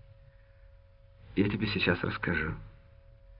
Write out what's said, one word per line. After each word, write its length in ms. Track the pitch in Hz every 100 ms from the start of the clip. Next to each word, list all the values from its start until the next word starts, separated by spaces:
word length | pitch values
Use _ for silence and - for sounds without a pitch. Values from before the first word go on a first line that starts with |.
| - - - - - - - - - - - - - -
«Я 100 | 104
тебе 200 | 104 104
сейчас 360 | 95 95 87
расскажу. 520 | - - - 85 78 - - - - - - - - -